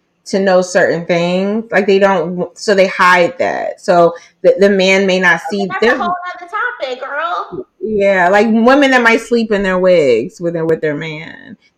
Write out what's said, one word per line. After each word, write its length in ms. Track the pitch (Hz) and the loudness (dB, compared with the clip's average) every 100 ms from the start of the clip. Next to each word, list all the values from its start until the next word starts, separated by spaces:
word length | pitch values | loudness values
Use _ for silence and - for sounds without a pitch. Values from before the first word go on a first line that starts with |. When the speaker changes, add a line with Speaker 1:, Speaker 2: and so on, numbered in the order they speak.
| _ _ - | _ _ -6
Speaker 1:
to 140 | 196 | -2
know 200 | 196 185 | 2 2
certain 440 | 180 190 113 165 170 | 2 0 0 -2 -2
things. 680 | 175 175 185 202 214 220 | -2 0 -2 -2 -4 -4
Like, 140 | 175 208 | -2 2
they 120 | 196 | 2
don't, 580 | 196 190 165 180 170 - | 2 0 -2 -6 -8 -6
so 180 | - 196 | -2 2
they 120 | 185 | 0
hide 500 | - 180 180 170 - | 2 2 4 2 -2
that. 420 | 101 65 50 - | -4 -4 -6 -6
So 340 | - 175 170 170 - _ | 0 2 2 0 -12 _
the, 140 | 180 170 | 2 4
the 100 | 202 | 4
man 360 | 196 190 190 196 | 4 2 2 2
may 120 | 185 | 2
not 180 | 185 165 | 2 0
Speaker 2:
I 160 | - 202 | -2 -6
mean, 60 | |
Speaker 1:
see 60 | 190 | -6
Speaker 2:
that's 120 | 185 | -2
Speaker 1:
there's 200 | 453 - | 0 0
Speaker 2:
a 40 | |
whole 100 | 349 359 359 339 | -2 -6 -8 -14
other 120 | 349 | -12
topic, 480 | 427 480 - 262 247 | -8 -8 -8 -10 -10
girl. 640 | 269 285 339 359 415 359 - _ | -10 -8 -6 -8 -8 -12 -14 _
Speaker 1:
Yeah, 480 | 220 208 196 190 175 | -6 -2 0 2 2
like, 200 | 202 226 | 2 2
women 440 | 226 226 277 269 | 2 4 4 4
that 100 | 254 | 2
might 200 | 233 226 | 2 0
sleep 320 | - 240 220 | 0 -2 0
in 100 | 202 | -2
their 160 | 196 185 | 0 0
wigs 600 | 185 180 139 113 135 - | 4 4 4 2 -2 -6
with 100 | 170 | -6
their, 140 | 170 160 | -4 -2
with 160 | 160 | -2
their 160 | 156 147 | -2 -4
man. 600 | 160 151 160 - - - _ | -8 -12 -14 -18 -20 -20 _